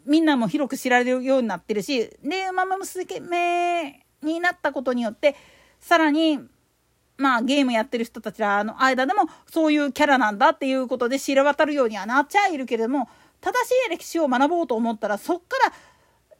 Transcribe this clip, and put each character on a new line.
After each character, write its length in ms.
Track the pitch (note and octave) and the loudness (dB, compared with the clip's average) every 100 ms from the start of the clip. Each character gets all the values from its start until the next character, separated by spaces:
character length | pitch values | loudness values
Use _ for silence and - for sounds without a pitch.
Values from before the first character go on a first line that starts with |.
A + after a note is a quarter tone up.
| B3 | 0
み 140 | D#4 | 2
ん 40 | |
な 120 | D#4+ C4+ | 4 2
も 120 | A3 | 0
広 220 | D4 C4+ | -2 -4
く 80 | - | -4
知 100 | B3+ | 2
ら 100 | B3 | 2
れ 60 | |
る 180 | B3 B3+ | 2 0
よ 160 | B3+ C4+ | 0 0
う 40 | |
に 60 | A3+ | 0
な 100 | F3+ | -6
っ 40 | |
て 120 | - | -6
る 80 | G#3 | -6
し、 280 | F#3+ C4 - - | -2 -2 -4 -6
で、 260 | C4 F#4 F#4+ | -6 -4 -4
ウ 40 | |
マ 120 | F#4 | -2
娘 1400 | F#4+ F#4+ F4+ F#4 F4 F#4+ F4 F4 F4 F4 F4 E4+ C#4+ - _ _ | -2 -4 -6 -10 -10 -10 -6 -2 0 0 0 -2 -6 -12 _ _
に 180 | D#4 E4+ | -6 -2
な 120 | F4+ | -2
っ 60 | F4 | -2
た 120 | D4+ | -4
こ 100 | C#4 | -4
と 100 | B3+ | -4
に 100 | B3 | -2
よ 80 | A3+ | -4
っ 40 | |
て、 220 | - D4 - - _ _ _ | 0 -2 -2 -12 _ _ _
さ 180 | - E4+ | 2 4
ら 120 | D#4 | 4
に、 300 | D4+ D#4+ C4+ B2 _ _ _ _ _ _ - | 4 2 0 -6 _ _ _ _ _ _ -4
ま 200 | C#4 A#3+ | 0 0
あ 60 | |
ゲ 180 | A#3+ D4 | 2 2
ー 40 | |
ム 80 | C4 | 2
や 100 | A3+ | 0
っ 60 | A3 | -2
て 100 | A#3+ | -4
る 60 | |
人 160 | A3+ A#3 | -6 -8
た 120 | A3 | -10
ち 80 | G#3 | -4
ら 240 | G#3 G3+ | 0 0
の 180 | G#3+ - | -2 0
間 240 | C4 B3+ C4 | 2 2 0
で 80 | |
も、 140 | G#4 E4 - _ | 2 0 -2 _
そ 160 | E4 D#4 | 0 2
う 60 | |
い 40 | D4+ | 2
う 140 | C#4+ | 0
キ 100 | - | 0
ャ 40 | D4 | 4
ラ 120 | C4 | 4
な 140 | G#3+ | 2
ん 60 | G3+ | 2
だ 120 | D4 | 2
っ 80 | D#4 | 2
て 80 | C4+ | -2
い 60 | |
う 160 | C4 B3 | -2 -2
こ 100 | B3+ | -2
と 100 | A#3+ | -2
で 120 | C4+ | -2
知 140 | - | 0
れ 80 | C#4 | 2
渡 240 | C#4+ C#4+ D4+ | 2 2 0
る 80 | |
よ 100 | D4 | 0
う 40 | A#3 | -2
に 80 | G#3 | -2
は 100 | G3+ | -2
な 140 | C4 | 0
っ 60 | C#4+ | 2
ち 100 | G#4 | 2
ゃ 120 | G4 | 0
い 100 | D4 | -2
る 80 | B3 | -4
け 100 | A3+ | -4
れ 60 | |
ど 40 | A3+ | -2
も、 200 | C#4 A3+ - _ _ | -2 -4 -10 _ _
正 280 | F#4 B4 A#4+ | -4 -2 0
し 40 | B4+ B4 | 0 0
い 40 | |
歴 140 | E4 | -4
史 140 | - E4 | -6 -2
を 100 | D4 | 0
学 200 | B3+ C#4+ | 2 2
ぼ 140 | F4 | 0
う 40 | C#4 | -2
と 80 | A3+ | -2
思 180 | A#3 | -2
っ 40 | A3+ | -2
た 100 | G#3 | -4
ら、 100 | G3+ | -4
そ 180 | - F4 | -4 -6
っ 40 | |
か 160 | - C5+ G#4 | -4 0 0
ら、 60 | - - _ _ _ _ | -2 -20 _ _ _ _